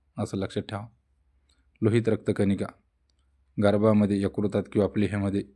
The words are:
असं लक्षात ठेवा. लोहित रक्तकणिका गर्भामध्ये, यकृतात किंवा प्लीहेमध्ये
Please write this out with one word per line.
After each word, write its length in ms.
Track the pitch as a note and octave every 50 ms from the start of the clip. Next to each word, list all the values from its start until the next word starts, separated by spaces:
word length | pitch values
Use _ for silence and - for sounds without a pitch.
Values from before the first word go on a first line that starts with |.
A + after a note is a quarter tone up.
| _ _ _ -
असं 200 | G#2 - - G2
लक्षात 260 | F#2+ F#2 - G#2+ F#2+
ठेवा. 240 | - G#2+ G2+ G#2+ A#2 - _ _ _ _ _ _ _ _ _ _ _ _ _ _ _ _ _
लोहित 220 | A2+ A2 G#2+ A#2 A2 A2+
रक्तकणिका 580 | G#2+ G#2 - - G2 - G#2 G2 G2 F2+ F#2+ - - _ _ _ _ _ _ _ _ _ _ _ _ _ _ _ _ - G2+
गर्भामध्ये, 580 | G#2 G#2 G#2 G#2+ A2 G#2+ G#2 G#2 G2 G2+ G2
यकृतात 420 | G2 F#2+ - - G#2 G2+ F#2+ G#2 F#2+ -
किंवा 160 | - A2 G2+ F#2+
प्लीहेमध्ये 560 | - G#2+ G#2 F#2 G2+ G#2 G2 G2 F#2+ G2+ G#2+ - _